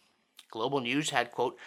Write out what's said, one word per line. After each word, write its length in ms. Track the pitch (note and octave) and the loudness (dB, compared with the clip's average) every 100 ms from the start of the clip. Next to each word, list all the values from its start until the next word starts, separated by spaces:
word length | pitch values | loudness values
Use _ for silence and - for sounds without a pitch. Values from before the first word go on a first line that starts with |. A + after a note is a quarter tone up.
| _ _ _ - - | _ _ _ -20 -14
Global 300 | A2+ A#2+ C#3 | -4 0 0
News 300 | A#2+ C3+ D#3 | 0 0 2
had, 200 | C3+ A#2+ | 2 0
quote, 260 | - A2 - | 0 -2 -2